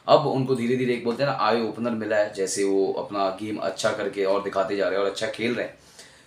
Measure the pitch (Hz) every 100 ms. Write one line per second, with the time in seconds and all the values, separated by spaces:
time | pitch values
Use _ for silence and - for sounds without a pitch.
0 | - 147 143 135 131 127 117 127 123 120
1 | 117 113 139 - 107 117 110 101 120 110
2 | 107 107 104 101 95 101 98 98 95 -
3 | 87 104 98 95 107 104 - - 107 107
4 | 98 98 95 98 95 95 95 101 90 95
5 | 101 95 110 - 117 113 - - - -
6 | - -